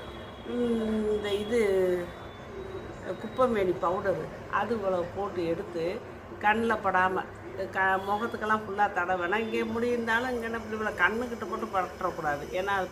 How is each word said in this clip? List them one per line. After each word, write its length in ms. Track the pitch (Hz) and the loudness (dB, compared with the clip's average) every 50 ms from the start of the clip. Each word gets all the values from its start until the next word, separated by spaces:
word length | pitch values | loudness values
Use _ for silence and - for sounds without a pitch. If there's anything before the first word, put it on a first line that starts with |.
| - - - - - - - - - | -10 -12 -12 -12 -12 -12 -12 -12 -8
ம், 580 | - 233 247 240 233 233 226 220 220 220 220 214 214 | -4 -2 0 2 2 2 2 2 2 0 2 2 2
இந்த 180 | 214 208 202 208 196 | 2 2 2 2 0
இது 280 | 202 208 208 240 240 220 202 190 190 185 180 180 180 175 175 - - - - - - - - - - 185 - - - - - - - - - 185 - | 0 0 2 2 4 4 6 6 6 4 4 4 2 0 -4 -8 -12 -12 -14 -14 -14 -14 -12 -10 -10 -10 -8 -8 -8 -8 -10 -10 -10 -8 -8 -8 -6
குப்பைமேனி 560 | - 220 - - 254 247 233 214 190 185 175 180 - | -6 -4 2 4 4 4 6 4 4 2 2 2 2
பவுடரு 420 | 170 180 202 202 202 175 156 156 - - - - - - | 0 0 2 2 0 0 0 -2 -6 -8 -10 -8 -2 0
அது 200 | 190 208 214 240 | 0 0 0 0
இவ்வளவு 380 | 220 196 190 185 180 170 - - | 0 0 0 0 0 0 -2 -2
போட்டு 260 | 190 196 196 185 175 170 | -4 -4 -4 -2 -2 0
எடுத்து 400 | 165 165 170 196 - - 170 160 175 196 226 - - - - - - - - | 0 0 -2 -2 -6 -4 -2 -2 -2 -2 -4 -8 -10 -14 -14 -14 -14 -8 0
கண்ணில் 440 | - 208 214 226 233 233 220 214 196 | 2 4 4 4 4 2 2 2 2
படாம 400 | 196 185 185 185 185 190 185 - - - - - - 190 190 190 185 - | 2 4 4 4 4 2 0 -4 -4 -8 -12 -12 -10 -8 -6 -6 -4 0
க-, 280 | 202 190 190 190 190 196 | 2 2 4 4 2 2
முகத்துக்கெல்லாம் 580 | 202 202 208 226 226 233 220 214 214 214 214 214 | 0 0 0 0 -2 -4 -2 0 0 0 0 0
ஃபுல்லாக 280 | 196 196 202 208 202 196 | -2 0 2 2 2 2
தடவை 240 | 185 180 180 185 180 | 2 0 2 2 0
வேணாம். 280 | 175 170 190 220 226 | 2 2 2 2 0
இங்கே 180 | 220 220 233 233 | 0 0 0 0
முடி 240 | 220 220 233 233 240 | 0 0 0 2 2
இருந்தாலும் 440 | 240 233 226 226 226 226 247 262 247 | 2 0 2 2 2 2 2 0 -2
இங்கே 140 | 240 226 226 | -2 -2 -2
என்ன 120 | 226 226 220 | -4 -4 -4
இப்படி 160 | 214 220 214 | -4 -4 -2
இவ்வளோ 180 | 214 208 208 - 180 | -2 -2 2 4 4
கண்ணுக்கிட்ட 400 | 180 208 226 247 240 233 226 226 | 4 4 2 -2 -4 -4 -6 -6
போட்டு 300 | 185 208 220 - - - | -4 -4 -4 -4 0 0
படற்றக்கூடாது, 680 | 190 180 180 - - 190 180 - - 160 151 147 143 151 165 156 | 0 0 0 -2 -2 -2 -2 -2 0 0 0 0 0 -2 -4 -4
ஏன்னா 200 | 180 185 202 202 196 | -2 0 0 0 0
அது 100 | 185 180 | 0 -2